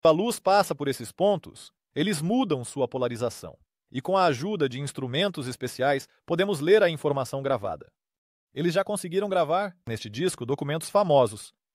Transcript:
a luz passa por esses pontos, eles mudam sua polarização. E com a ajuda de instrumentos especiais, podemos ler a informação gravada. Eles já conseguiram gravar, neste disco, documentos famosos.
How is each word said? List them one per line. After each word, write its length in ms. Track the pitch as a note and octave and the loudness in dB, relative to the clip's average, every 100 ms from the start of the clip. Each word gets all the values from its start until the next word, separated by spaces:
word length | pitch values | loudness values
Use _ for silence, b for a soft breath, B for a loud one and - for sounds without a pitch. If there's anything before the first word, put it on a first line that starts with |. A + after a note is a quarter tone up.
a 60 | E3 | 4
luz 280 | D#3+ A#3 - | 6 2 -2
passa 340 | F#3 G3+ F#3 | 2 4 2
por 140 | D3 C#3+ | -2 -4
esses 240 | B2+ A#2 | -4 -6
pontos, 600 | - G3 F#3+ - - - _ _ C#3 | -2 0 0 -4 -20 -20 _ _ -4
eles 260 | F3+ D#3+ | -2 0
mudam 420 | E3 B3 A#3 C3+ | 0 0 0 -2
sua 220 | A#2 C#3 B2+ | -4 -4 -2
polarização. 720 | C3+ A#2+ A#2 A#2+ - E2 - _ _ _ | 0 -2 -2 -4 -6 -16 -18 _ _ _
E 100 | C3 | -8
com 160 | - F#3+ | -2 2
a 100 | F3 | 2
ajuda 420 | B2 F#3 G#3 C#3 | 2 -2 -2 -2
de 100 | B2 | -2
instrumentos 720 | C#3+ - C3 C#3 G3+ D#3 B2+ | -8 -8 -4 -2 -2 -2 -8
especiais, 600 | B2 B2+ - C3+ C#3 - _ | -8 -8 -2 0 0 -4 _
podemos 360 | - E3+ G3+ E3 | -4 0 0 0
ler 200 | D#3 G#3+ | 4 4
a 80 | F3+ | 4
informação 540 | D#3 D3+ C#3 B2+ C#3 | 2 -2 -2 -4 -4
gravada. 480 | C3+ B2 G2+ D#2+ - _ _ _ _ _ _ | -2 -2 -2 -8 -12 _ _ _ _ _ _
Eles 220 | - E3+ | -4 0
já 80 | F3 | 0
conseguiram 460 | G3 G3+ F3+ F#3 G3+ | 0 -4 -4 -2 0
gravar, 480 | F#3 D3+ F3+ G3+ - - | 0 2 0 -2 -8 -8
neste 240 | A2+ G#2+ | -8 -8
disco, 340 | G#2+ F3+ - | -4 -4 -4
documentos 460 | A#2+ C#3 C#3+ D#3 - | -4 -4 -2 -4 0
famosos. 640 | G3+ F#3+ C#3+ A#2 G#2+ - _ _ | 2 4 6 4 0 -18 _ _